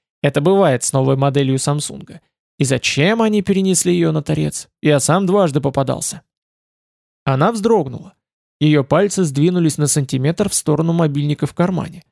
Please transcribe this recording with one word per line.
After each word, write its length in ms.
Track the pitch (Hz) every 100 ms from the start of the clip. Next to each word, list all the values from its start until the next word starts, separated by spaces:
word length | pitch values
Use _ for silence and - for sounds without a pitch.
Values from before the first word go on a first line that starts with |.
| _ _
Это 200 | 143 139
бывает 420 | 160 196 175 123
с 100 | -
новой 220 | 135 135 135
моделью 420 | 139 139 135 135
Самсунга. 640 | - 147 - 139 - - _ _ _ -
И 40 |
зачем 580 | 131 127 - - 170 226
они 200 | 220 214
перенесли 520 | 196 190 190 175 180
её 180 | 175 160
на 120 | 156
торец? 440 | 147 151 151 - - _
Я 180 | 151 143
сам 260 | - 180 185
дважды 360 | 202 170 143
попадался. 640 | 147 139 135 131 - - - _ _ _ _ _ _ _ _ _
Она 280 | - 131 180
вздрогнула. 640 | 233 220 220 131 120 - _ _ _ _ _
Её 240 | 151 147
пальцы 400 | 131 151 202 -
сдвинулись 540 | 165 139 170 180 160 143
на 100 | 143
сантиметр 600 | 151 131 127 139 175 202
в 60 | -
сторону 380 | - 151 165
мобильника 520 | 170 160 143 147 143 147
в 80 |
кармане. 500 | - 175 170 - - -